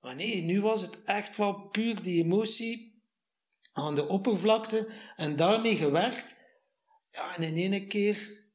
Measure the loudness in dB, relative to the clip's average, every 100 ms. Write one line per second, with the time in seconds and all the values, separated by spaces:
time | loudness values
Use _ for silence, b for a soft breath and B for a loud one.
0 | -12 -8 -4 -2 0 2 2 0 -2 -10
1 | -4 -2 -2 -2 -2 -2 -6 -2 -2 -2
2 | 0 2 4 2 2 -2 -4 -6 -12 _
3 | _ _ _ _ _ _ _ -6 -2 0
4 | 0 0 2 2 4 4 4 -2 -2 B
5 | B B -4 2 4 6 4 2 4 4
6 | 2 -2 -12 -18 -20 _ _ _ _ _
7 | _ -10 -8 -4 -2 0 0 0 -2 0
8 | 0 0 -6 -14 _